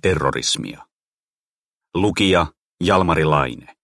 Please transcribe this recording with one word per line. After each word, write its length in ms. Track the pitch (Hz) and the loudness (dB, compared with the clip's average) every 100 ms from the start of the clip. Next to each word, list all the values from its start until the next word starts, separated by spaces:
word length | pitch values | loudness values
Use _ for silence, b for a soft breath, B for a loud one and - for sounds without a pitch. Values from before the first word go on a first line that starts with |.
terrorismia. 840 | 95 80 69 62 - - 50 - - _ _ _ _ _ _ _ _ _ _ | 0 0 -2 -4 -4 -6 -8 -14 -20 _ _ _ _ _ _ _ _ _ _
Lukija 540 | 90 104 101 98 87 80 - _ - | -2 -2 0 2 2 0 -6 _ -4
Jalmari 440 | 87 95 90 80 78 | 0 2 2 2 2
Laine. 500 | 73 65 58 - _ | 2 0 -6 -16 _